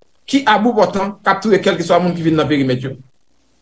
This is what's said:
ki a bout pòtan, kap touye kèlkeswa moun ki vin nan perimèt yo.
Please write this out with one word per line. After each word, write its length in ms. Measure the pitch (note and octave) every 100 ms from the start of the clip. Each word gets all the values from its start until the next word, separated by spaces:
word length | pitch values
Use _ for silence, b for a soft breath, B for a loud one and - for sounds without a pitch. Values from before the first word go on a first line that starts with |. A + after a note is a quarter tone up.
| _ _ -
ki 180 | C#4 C4+
a 100 | G#3
bout 120 | A#3 G#3+
pòtan, 380 | F#3 G3 G3 - -
kap 160 | F#3+
touye 160 | A3 F#3
kèlkeswa 360 | F#3+ D#3+ E3 F3
moun 120 | F3+
ki 80 | E3+
vin 160 | D#3+ D#3+
nan 100 | C3+
perimèt 360 | D3 C3 A#2+ C3
yo. 80 | - - _ _ _ _ _